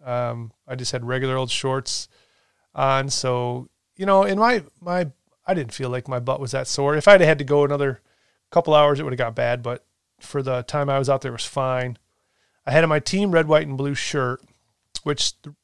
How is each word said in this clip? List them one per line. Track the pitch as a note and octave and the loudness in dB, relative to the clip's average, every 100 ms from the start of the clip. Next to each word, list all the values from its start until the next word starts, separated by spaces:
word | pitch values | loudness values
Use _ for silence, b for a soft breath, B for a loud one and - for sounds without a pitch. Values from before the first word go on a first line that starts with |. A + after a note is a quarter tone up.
Um, | C3 B2 A#2+ A#2+ A2+ - - | -8 -6 -6 -8 -12 -18 -14
I | |
just | B2+ B2 | -10 -8
had | B2+ | -6
regular | A#2 C3 C3 C3 | -6 -4 -2 -4
old | B2+ | -4
shorts | - C#3 C3 - - - _ _ _ _ _ _ | -4 -4 -4 -6 -10 -10 _ _ _ _ _ _
on. | - C3+ C3+ C3+ | -4 0 0 -2
So, | - C3 B2 A#2+ B2 B2+ _ _ - | -4 -2 -2 -4 -8 -12 _ _ -8
you | F#3+ | 2
know, | G3 | 2
in | G3 G3 | 2 2
my, | A3+ A#3 C#3+ _ | 2 0 -4 _
my, | F3 F3+ D#3+ - _ _ - | -6 -4 -4 -8 _ _ -4
I | |
didn't | F#3 B2 | -4 -4
feel | - B2+ | -8 -6
like | B2 B2 | -6 -6
my | B2+ | -6
butt | A#2+ C#3 | -4 -4
was | C3 | -4
that | C3+ C3+ | -6 -6
sore. | - C#3 D3+ | -2 0 4
If | G3+ | 10
I'd | G3+ | 10
had | D#3+ D3+ | 10 4
to | |
go | C#3 D3 | 2 2
another | C#3+ C#3+ C#3 B2 _ _ _ _ _ | 2 0 -2 -4 _ _ _ _ _
couple | F3 E3 | -2 4
hours, | D3+ D3 C#3 | 6 6 2
it | |
would | D3 | -2
have | B2 | -4
got | A#2+ | -4
bad, | A#2 A#2+ B2 | -2 -2 -2
but | A#2+ B2 - _ _ _ | -4 -8 -12 _ _ _
for | - C#3+ | -10 -6
the | C3+ B2+ | -4 -4
time | A#2+ D3 C#3+ | -4 -4 0
I | C3+ | 0
was | C3+ | 0
out | C3+ | 0
there, | C3 | -2
it | |
was | A#2 | -10
fine. | - - C3 B2+ B2+ A#2+ _ _ _ _ _ _ | -8 -4 -4 -2 -4 -8 _ _ _ _ _ _
I | - | 0
had | D3 | 2
on | E3 | 2
my | D3+ | 0
Team | - F#3+ G3+ | -2 -2 0
Red, | E3+ D#3 | 2 2
White, | D#3 D3+ | 2 0
and | C3+ | -4
Blue | C#3+ | -6
shirt, | C#3 - D3 B2+ B2+ _ _ _ _ _ - | -6 -6 -4 -4 -6 _ _ _ _ _ -8
which | D3+ C#3+ - - | -6 -4 -4 -6
th-, | D3+ - | -14 -10